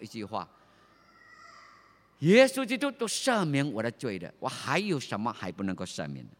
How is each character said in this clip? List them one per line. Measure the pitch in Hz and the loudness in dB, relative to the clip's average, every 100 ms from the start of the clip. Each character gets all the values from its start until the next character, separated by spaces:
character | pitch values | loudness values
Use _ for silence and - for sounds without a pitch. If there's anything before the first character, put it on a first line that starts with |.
一 | 107 | -8
句 | 117 98 | -10 -8
话 | 104 85 - - - - - - - - - - - - - - _ _ - | -8 -8 -14 -20 -20 -20 -20 -20 -20 -20 -20 -20 -20 -20 -20 -20 _ _ 0
：“耶 | 151 214 262 | 6 8 8
稣 | 262 254 | 6 -2
基 | 254 | 0
督 | 285 | -2
都 | - 226 | -2 -4
赦 | - - 233 160 | -2 2 2 2
免 | 139 143 | 2 0
我 | 110 | -2
的 | 113 | -4
罪 | 117 127 95 | -4 -6 -6
了， | 82 - | -8 -8
我 | 131 | -8
还 | 127 - 151 | -6 -2 -2
有 | 208 156 | 0 -2
什 | - 101 | -2 -4
么 | 113 | -4
还 | 104 95 | -4 -8
不 | 82 | -4
能 | 98 87 | -4 -4
够 | 90 | -6
赦 | - 76 | -8 -8
免 | 67 | -8
的？” | 60 | -14